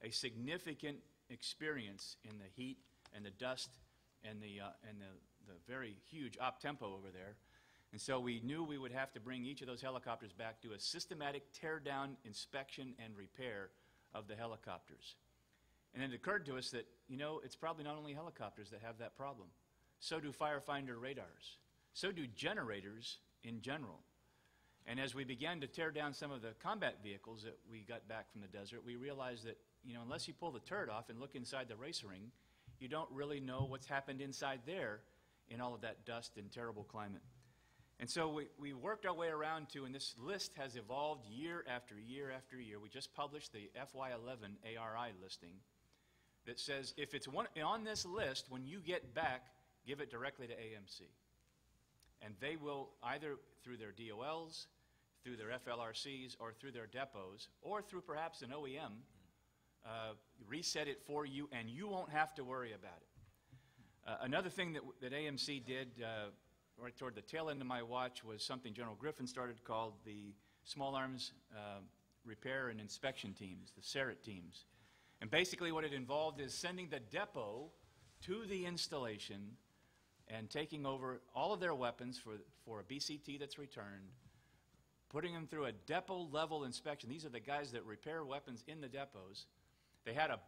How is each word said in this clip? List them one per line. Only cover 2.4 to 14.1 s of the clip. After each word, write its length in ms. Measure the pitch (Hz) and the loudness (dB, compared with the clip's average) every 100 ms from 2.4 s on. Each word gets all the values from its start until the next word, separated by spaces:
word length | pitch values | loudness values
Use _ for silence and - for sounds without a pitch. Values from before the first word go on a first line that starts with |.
| 95 | -8
heat 240 | 110 127 131 - - - | -4 -4 -4 -12 -20 -14
and 120 | 107 101 | -8 -6
the 40 | |
dust 480 | 95 127 131 - - - - - - | -2 0 0 -2 -8 -20 -20 -20 -12
and 160 | 110 107 | -8 -6
the, 200 | 107 101 | -6 -4
uh, 280 | 98 - 113 | -4 -6 -10
and 120 | 104 | -10
the, 520 | 98 95 - - 101 | -10 -14 -18 -20 -16
the 60 | 87 101 | -14 -6
very 280 | 131 120 98 - | -4 -2 -6 -10
huge 300 | 160 127 - | -6 -6 0
op 200 | 127 - | 0 2
tempo 260 | 147 143 107 | -2 0 -2
over 240 | 95 95 | -4 -8
there. 220 | 92 98 107 - - - - - | -8 -8 -10 -16 -20 -20 -20 -12
And 100 | 110 | -6
so 200 | - 131 | 2 4
we 200 | 123 117 | 4 2
knew 200 | 120 151 | 2 2
we 160 | 160 143 | 2 0
would 140 | 127 | 0
have 200 | 131 135 | 0 0
to 80 | 117 | -2
bring 240 | 113 127 | -4 -2
each 160 | 123 143 | -2 -2
of 60 | 131 | -4
those 160 | 120 | -2
helicopters 500 | 131 127 123 117 107 | 0 0 0 -2 -2
back, 300 | 92 113 110 | -4 -4 -4
do 100 | 117 | -6
a 60 | 101 | -2
systematic 640 | - 165 - 170 143 139 139 | 0 0 -2 0 0 0 -4
tear 260 | - 160 160 | -4 0 2
down, 380 | 139 139 139 131 | 2 2 2 -2
inspection, 720 | 113 104 - 139 135 - 131 120 | -6 -6 -2 -2 -2 -4 -6 -6
and 100 | 113 101 | -8 -8
repair 540 | 98 - 127 101 95 - - - - | -10 -4 -2 0 -4 -8 -20 -20 -8